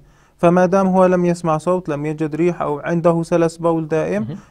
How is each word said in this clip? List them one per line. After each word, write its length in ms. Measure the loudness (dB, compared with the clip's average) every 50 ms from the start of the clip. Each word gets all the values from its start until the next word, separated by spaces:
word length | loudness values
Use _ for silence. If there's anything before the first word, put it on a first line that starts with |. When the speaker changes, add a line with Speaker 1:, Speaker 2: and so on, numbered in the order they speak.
| -18 _ _ _ _ _ _ _
Speaker 1:
فما 280 | 2 4 4 4 4
دام 220 | 4 2 2 2 2
هو 180 | 4 4 4
لم 200 | 4 4 2 2
يسمع 320 | 0 0 -2 -2 -2 -2 -2
صوت، 320 | -2 -2 -2 -2 -2 -4
لم 160 | -6 -4 -4
يجد 300 | -6 -4 -4 -4 -4 -2
ريح، 260 | -2 0 0 -2 -2
أو 180 | -4 -4 -6 -6
عنده 440 | -4 -4 -2 0 2 2 0 0 0
سلس 340 | -2 0 0 0 0 -2 -2
بول 300 | -2 -2 -2 -2 -2 -2
دائم، 360 | -2 -2 -2 -2 -4 -6 -6
Speaker 2:
مهم. 140 | -8 -10 -14 -16 _